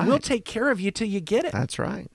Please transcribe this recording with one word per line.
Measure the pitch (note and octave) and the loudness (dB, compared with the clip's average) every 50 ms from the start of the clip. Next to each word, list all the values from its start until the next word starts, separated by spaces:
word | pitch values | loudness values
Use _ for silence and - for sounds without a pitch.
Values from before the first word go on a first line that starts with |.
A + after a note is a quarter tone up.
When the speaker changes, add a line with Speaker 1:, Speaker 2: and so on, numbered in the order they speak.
| E3+ | 6
Speaker 1:
we'll | G#3 C4+ | 4 4
Speaker 2:
right. | D4 - | 2 2
Speaker 1:
take | - C#4 A3+ F3+ | 0 -2 -2 -2
care | - - A3+ A#3+ C#4+ | -4 -4 0 2 2
of | B3 F#3 | 2 2
you | F#3 G3 | 0 -2
till | G3 - A3+ G#3+ | -2 -2 -2 -2
you | G3 G3+ | -2 -2
get | E3+ - G#3 A#3+ E4+ | -2 0 0 0 0
it. | F4 | 0
Speaker 2:
That's | - G#2 B2+ - - - | 0 -2 -2 -2 -2 -2
right. | - - - - - - - | -4 -4 -4 -6 -10 -14 -18